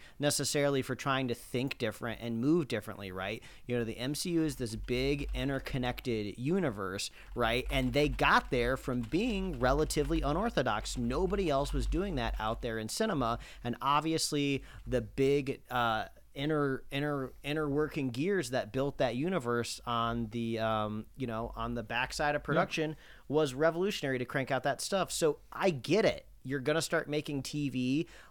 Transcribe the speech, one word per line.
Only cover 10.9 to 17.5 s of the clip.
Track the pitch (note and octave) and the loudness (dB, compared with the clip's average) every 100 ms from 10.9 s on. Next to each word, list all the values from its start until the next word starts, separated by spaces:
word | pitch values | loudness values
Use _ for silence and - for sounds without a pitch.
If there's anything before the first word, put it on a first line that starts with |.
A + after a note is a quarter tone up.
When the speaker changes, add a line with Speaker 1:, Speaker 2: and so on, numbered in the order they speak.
| C3 | -2
Speaker 1:
Nobody | A#2+ C#3+ F#3 G3 F3 | 0 0 0 0 2
else | C#3 C#3+ | 2 0
was | C3+ A2+ | 0 0
doing | D3+ G3+ C#3+ | 0 0 -2
that | A#2 - | -2 -2
out | A2 A#2 | -2 -2
there | A#2+ A2+ | -2 -4
in | G#2+ | -4
cinema. | - A3 D#3+ A#2 A#2+ - - | 0 0 2 0 0 -6 -8
And | B2 - | -6 -2
obviously | C3+ D3 D#3 D#3+ - D3 C#3+ C3 - - A#2 | 2 4 4 0 0 0 0 0 -4 -14 -2
the | B2 | -2
big, | G#2 - C3+ C#3+ C3+ A#2+ - | -2 2 4 4 2 -6 -4
uh, | B2 A#2 A2 F#2+ - - | 0 2 2 -2 -10 -16
inner, | C#3 D3 D3+ C#3+ C3 - | -6 0 2 2 0 -4
inner, | C#3 D3 C#3+ B2+ - | -2 0 -2 -4 -8
inner | C#3 | -4